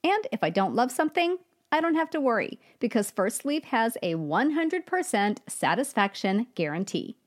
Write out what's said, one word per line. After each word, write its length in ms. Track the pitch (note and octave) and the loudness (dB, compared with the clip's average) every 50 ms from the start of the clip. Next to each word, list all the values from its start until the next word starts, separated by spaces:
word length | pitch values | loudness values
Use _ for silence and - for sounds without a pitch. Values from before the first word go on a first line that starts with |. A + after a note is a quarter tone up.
And 240 | - E4 G4 A4 G#4 - | 2 2 2 2 0 -4
if 100 | - G#3+ | -2 -2
I 80 | - D#3 | -2 0
don't 260 | E3 G3 G3 F#3 - | 2 2 0 2 2
love 180 | A3 B3 B3+ - | 2 0 0 0
something, 460 | - D#4 D#4 - F#4 E4+ E4+ F#4 F4+ - _ _ _ _ _ - | 0 -2 0 2 2 2 2 0 -2 -4 _ _ _ _ _ 0
I 80 | D#4 | 2
don't 140 | D#4+ E4+ D#4 | 2 2 2
have 140 | D#4+ D#4+ D#4 | 2 2 0
to 100 | - D#4 | -2 0
worry, 360 | C#4 B3+ A#3 G#3 - - - - _ _ _ _ | 2 2 2 2 0 -4 -8 -14 _ _ _ _
because 320 | - A#3 - A#3 G3+ - | -4 0 2 0 0 0
First 320 | - - F#3 G3 - - - | 0 0 0 0 -2 -4 -4
Leaf 220 | C#4 D4 D#4 - | -2 -2 -2 -2
has 320 | - - A3+ A3+ A#3 A#3 - | 0 0 2 2 0 -2 -2
a 140 | - F3 E3 | -4 -2 -2
one 360 | E3 D#3+ D3 D3+ F#3+ B3+ D#4 | -2 -2 0 0 2 2 2
hundred 340 | D4 D#4+ E4 D#4+ F#4 F#4 - | 0 0 -2 0 -2 -4 -4
percent 560 | - F#4 F4+ F4+ - - G#3 G3+ - - - _ | -2 -2 -2 -2 0 0 2 2 2 0 -4 _
satisfaction 1000 | - - - - C#3 E3 G3+ C#4 - - A3 G3 G3 - - - G3 F#3+ G3+ A#3+ - _ | -14 -6 -2 0 0 2 0 -2 -2 0 0 0 0 0 -2 -2 0 0 0 -2 -4 _
guarantee. 640 | - E3 D3 D3+ E3+ G3 - - D#3+ - - - _ _ | -4 -4 -2 -2 -4 -6 -4 -4 -6 -6 -6 -12 _ _